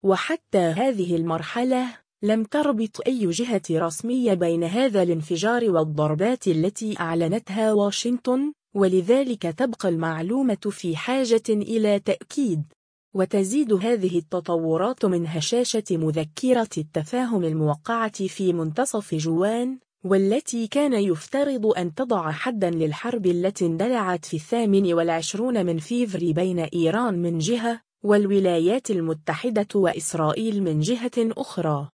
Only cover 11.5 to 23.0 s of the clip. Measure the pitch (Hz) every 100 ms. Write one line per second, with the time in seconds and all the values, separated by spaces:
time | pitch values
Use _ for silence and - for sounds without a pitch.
11.5 | 214 208 226 214 202 - - - - 262
12.5 | 156 147 _ _ _ _ 196 185 202 190
13.5 | 262 262 202 220 240 180 170 160 180 170
14.5 | 170 160 160 202 254 208 180 165 165 151
15.5 | 233 247 226 - 165 156 156 156 - 254
16.5 | 247 220 - 156 170 151 247 254 220 165
17.5 | 156 151 147 - 233 220 - 190 - 185
18.5 | 175 160 156 277 220 208 160 156 165 196
19.5 | 233 247 262 _ _ 185 196 196 240 -
20.5 | 233 226 277 294 233 196 160 - 269 285
21.5 | 262 214 196 175 160 262 214 160 151 262
22.5 | 226 185 170 160 147